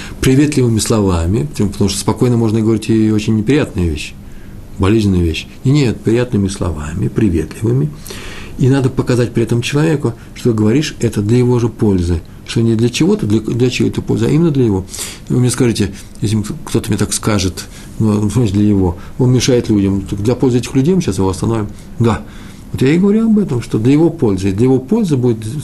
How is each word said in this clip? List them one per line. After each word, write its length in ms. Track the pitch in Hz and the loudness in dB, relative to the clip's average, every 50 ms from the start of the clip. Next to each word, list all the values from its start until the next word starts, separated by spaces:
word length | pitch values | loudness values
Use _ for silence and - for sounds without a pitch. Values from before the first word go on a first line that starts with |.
| - - - - | -12 -12 -6 0
Приветливыми 580 | - 131 131 139 151 147 147 135 127 117 113 104 | 2 2 4 4 4 2 2 2 2 2 2 0
словами, 680 | - - 117 107 101 95 87 82 82 87 104 131 147 - - | 0 0 2 2 2 2 2 2 0 0 0 0 -2 -4 -2
потому 320 | - 104 92 - - 104 98 | -2 -2 -2 0 0 0 0
что 100 | - - | -2 -2
спокойно 380 | - 113 107 - 127 123 120 | -2 -2 0 2 2 2 2
можно 220 | 117 117 107 107 113 | 2 2 2 2 2
и 40 | |
говорить 280 | 110 113 110 104 - - | 2 2 2 0 2 2
и 200 | 110 110 107 107 | 2 4 4 2
очень 240 | 107 104 - 110 110 | 2 0 0 0 0
неприятные 520 | 107 104 120 139 151 123 - - 92 90 82 | 0 2 2 2 2 2 0 -2 -2 0 0
вещи, 260 | 76 73 - - - - - - - - - - - - - - - - | -2 -4 -6 -10 -14 -16 -18 -16 -16 -16 -16 -16 -16 -16 -16 -10 -4 0
болезненные 440 | 95 95 113 113 104 98 92 90 | 2 2 4 4 4 2 2 2
вещи. 240 | 85 82 80 - - - - - - | 2 0 -2 -4 -8 -12 -10 -4 0
И 60 | 131 | 2
нет, 300 | 147 151 135 107 - - | 2 4 2 2 0 -2
приятными 480 | - 110 113 123 123 - - 101 98 92 | 0 0 0 0 0 0 0 0 0 0
словами, 600 | - - 98 85 78 76 73 76 85 98 123 131 | -2 -4 -4 -4 -4 -6 -8 -6 -4 -4 -4 -4
приветливыми. 800 | - 123 113 98 85 80 78 73 - - 107 113 123 135 151 151 - - - - - - - - - - - - - - | 0 0 0 2 2 0 -2 -4 -6 -4 -2 0 0 0 0 -2 -6 -8 -14 -14 -12 -12 -12 -12 -12 -12 -14 -10 -4 0
И 100 | 135 127 | 2 2
надо 200 | 139 139 127 127 | 4 2 2 0
показать 440 | - 131 - - 123 117 120 - | 0 -2 0 0 2 2 0 0
при 100 | - 117 | 0 0
этом 200 | 113 107 117 117 | 0 0 0 -2
человеку, 520 | 117 - 147 147 156 165 156 143 123 117 120 - - - - | -2 0 0 0 2 2 0 0 -2 -2 -4 -6 -12 -18 -8
что 180 | - - 123 110 | -2 0 0 2
говоришь 420 | 110 107 107 120 151 156 - - - | 2 2 2 2 2 0 -2 -4 -4
это 200 | 120 107 - 113 | -4 -2 0 0
для 180 | 101 107 120 127 | 0 2 4 4
его 200 | 123 123 123 117 | 4 4 2 2
же 100 | 117 110 | 0 -2
пользы, 540 | - - 117 104 98 90 87 87 87 85 - - - - - | -2 0 2 2 2 2 2 0 -2 -2 -4 -8 -16 -16 -10
что 160 | - - 117 | -4 -2 0
не 120 | 117 113 113 | 2 2 2
для 140 | 110 120 120 | 2 2 0
чего-то, 380 | - - 156 190 214 208 - | 2 2 2 2 2 2 0
для, 140 | 101 107 110 | 0 0 0
для 280 | - - 123 117 127 123 | 0 0 0 0 0 0
чьей-то 320 | - - 110 - - 110 | 2 0 0 0 -2 -2
пользы, 260 | - - 113 107 113 | -2 -2 -2 0 0
а 40 | 135 | 2
именно 200 | 143 156 175 165 | 2 2 2 2
для 140 | 139 135 123 | 2 2 2
его. 220 | 110 95 92 92 - - - - - - - - - | 2 2 0 -2 -6 -10 -12 -12 -12 -12 -10 -6 -2
Вы 120 | 135 127 | 0 2
мне 100 | 123 120 | 2 2
скажите, 440 | - - 131 120 98 95 101 90 - - - - - - | 2 2 2 2 2 0 -2 -2 -4 -10 -16 -16 -10 -6
если 200 | 147 98 110 107 101 - - - - | -4 -2 -2 -2 -2 -4 -8 -10 -6
кто-то 240 | - - 110 - 117 | -2 -2 -2 -2 -2
мне 80 | 110 | -2
так 160 | 95 107 - | -2 -2 -2
скажет, 540 | - - - 113 107 95 92 92 - - - - - - - - - - | -4 -2 -2 0 0 0 0 -2 -4 -8 -12 -14 -16 -18 -18 -10 -4 -2
ну, 220 | 110 110 104 104 | 0 0 2 0
в 120 | 107 101 | 0 0
смысле 280 | - 127 120 98 95 104 | 0 0 0 2 2 2
для 80 | 104 104 | 2 4
его, 280 | 104 95 92 87 87 - - - - - | 4 2 2 0 -2 -4 -10 -8 -4 0
он 140 | 127 123 | 2 2
мешает 360 | 127 123 - 139 123 120 113 - | 2 2 2 2 2 2 2 2
людям, 340 | 107 101 98 98 98 98 | 2 2 2 2 0 -2
так 200 | 87 - - 98 | -4 -6 -6 -2
для 120 | 104 123 120 | 0 0 0
пользы 240 | - 139 127 120 123 | 2 2 2 2 2
этих 160 | 113 - - | 0 0 0
людей 200 | 135 135 170 190 | 2 2 2 2
мы 80 | 175 | 2
сейчас 160 | - 110 85 95 | 0 0 0 0
его 100 | 95 95 | 0 0
остановим. 400 | 90 - - 110 117 110 104 104 - - - - - - | 0 -2 -2 -2 -2 -2 -4 -6 -8 -14 -16 -8 -2 0
Да. 240 | 117 113 104 - - - - - - - - - - - | 2 2 0 0 -4 -10 -16 -16 -16 -16 -18 -18 -14 -8
Вот 100 | - - | -2 0
я 100 | 127 139 | 2 2
и 60 | 160 175 | 4 4
говорю 280 | 202 202 208 220 226 | 4 4 4 4 4
об 120 | 226 214 214 | 4 2 2
этом, 240 | 190 - 127 117 | 2 0 -2 -4
что 160 | - - 139 113 | -4 -2 -2 0
для 140 | 107 131 | 2 4
его 180 | 143 151 170 156 | 4 4 4 2
пользы. 400 | 165 - 131 107 98 92 98 98 | 2 0 0 0 0 0 0 0
И 20 | |
для 120 | 92 104 123 | 0 2 2
его 140 | 131 135 127 | 4 2 2
пользы 380 | 131 - 214 240 214 165 143 | 2 0 0 0 2 0 0
будет 280 | 123 123 123 110 107 107 110 139 147 | 2 2 0 0 -2 -4 -8 -8 -8